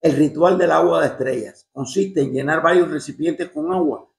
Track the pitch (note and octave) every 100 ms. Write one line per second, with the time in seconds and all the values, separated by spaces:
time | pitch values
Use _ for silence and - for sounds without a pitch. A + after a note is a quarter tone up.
0 | E3+ C#3 D3+ D3 F3 F#3 F3 D#3+ F3 E3
1 | D3 - C3 B2 G#2 - _ C3+ C3 F#3+
2 | G3 F#3 C3+ B2+ C3+ D#3+ E3 F3 E3+ D3+
3 | - B2+ D#3+ D#3+ F3 D3+ D#3+ F#3 D#3+ A2
4 | -